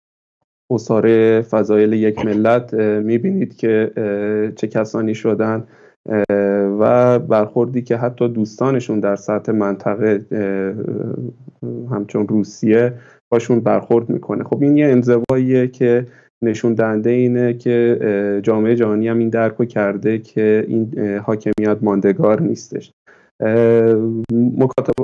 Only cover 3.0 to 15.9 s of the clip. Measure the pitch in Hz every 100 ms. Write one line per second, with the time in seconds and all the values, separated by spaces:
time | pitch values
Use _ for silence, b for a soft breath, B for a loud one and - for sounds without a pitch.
3 | 107 117 190 190 - - 113 110 110 -
4 | 107 101 104 107 107 110 110 117 110 113
5 | 110 110 117 104 110 110 110 b b b
6 | - 107 101 101 101 101 98 101 110 123
7 | 123 120 117 110 104 - 120 123 120 113
8 | 117 120 120 113 107 - 131 135 120 110
9 | 101 101 - 104 - 110 101 98 - 104
10 | 110 101 107 107 98 98 95 113 - -
11 | 117 - 123 123 - _ 120 120 120 110
12 | 104 107 104 110 98 - 113 110 120 123
13 | B B _ 120 117 120 113 107 - 117
14 | 113 120 - 104 113 139 143 147 147 127
15 | 123 120 117 131 127 127 123 127 123